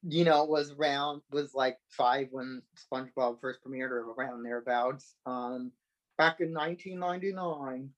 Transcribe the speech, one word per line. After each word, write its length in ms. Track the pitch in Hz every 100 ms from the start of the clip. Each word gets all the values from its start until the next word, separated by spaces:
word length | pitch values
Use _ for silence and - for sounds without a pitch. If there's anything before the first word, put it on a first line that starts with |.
you 200 | 185 156
know, 220 | 170 151 151
was 260 | 156 143
around, 500 | 143 147 139 143 143 -
was, 220 | 143 143
like, 260 | 135 131 127 _
five 380 | - 127 131 135
when 300 | 131 127 127 117 _
SpongeBob 680 | - 131 127 - 123 117
first 180 | 127 127
premiered 280 | - 131 131
or 200 | 123 117
around 320 | 117 131 123
thereabouts, 720 | 120 120 120 123 123 139 - _ -
um, 460 | 127 123 127 127 - _ _ _ _
back 220 | 160 160
in 140 | 165
nineteen 460 | 165 151 175 190 185
ninety-nine. 920 | 180 180 190 185 180 151 135 127 135